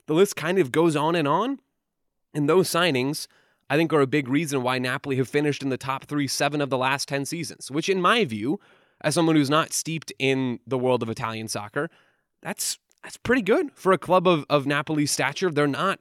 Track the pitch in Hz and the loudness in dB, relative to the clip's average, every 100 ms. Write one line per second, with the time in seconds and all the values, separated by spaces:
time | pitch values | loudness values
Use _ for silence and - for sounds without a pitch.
0 | - 156 202 - 156 196 135 147 170 147 | 0 4 2 2 -2 0 2 2 2 2
1 | 151 170 143 165 240 277 _ _ _ _ | 0 0 2 0 -2 -6 _ _ _ _
2 | _ _ _ 151 147 180 170 170 175 127 | _ _ _ -2 2 4 4 2 2 2
3 | 135 151 - _ _ _ - 143 165 156 | 0 -4 -10 _ _ _ -2 0 2 2
4 | 135 147 123 143 156 139 123 127 127 131 | 2 0 0 0 0 -2 0 0 -2 -4
5 | 143 131 123 147 147 135 139 127 135 131 | -2 -2 0 0 0 -2 -4 -4 -4 -8
6 | - 147 135 - 143 147 135 127 127 139 | -4 -4 -2 0 -2 -2 -2 0 0 -2
7 | - 139 139 170 113 - - 143 196 190 | -2 -4 -4 -8 -10 -12 -8 -4 -2 2
8 | 175 233 165 107 120 196 _ _ _ - | 4 2 0 -2 -2 -4 _ _ _ -6
9 | 156 170 165 156 135 151 147 - - 160 | -2 2 4 4 4 2 0 -4 -4 -6
10 | - - 135 135 131 117 - 131 127 123 | -8 -2 0 0 -2 -4 -4 -2 2 2
11 | 113 113 113 110 110 110 104 147 160 _ | 0 -4 -6 -6 -8 -8 -8 -6 -8 _
12 | _ _ _ _ 127 - - - _ _ | _ _ _ _ -12 -8 -8 -8 _ _
13 | - - - 254 185 294 294 - 180 185 | -20 -6 0 0 2 0 0 -2 0 0
14 | - 185 180 165 131 147 135 147 151 156 | 2 2 4 2 2 0 0 -2 -2 -2
15 | 147 - 135 139 185 143 147 131 185 - | 0 0 -2 -2 -2 0 0 0 -2 -4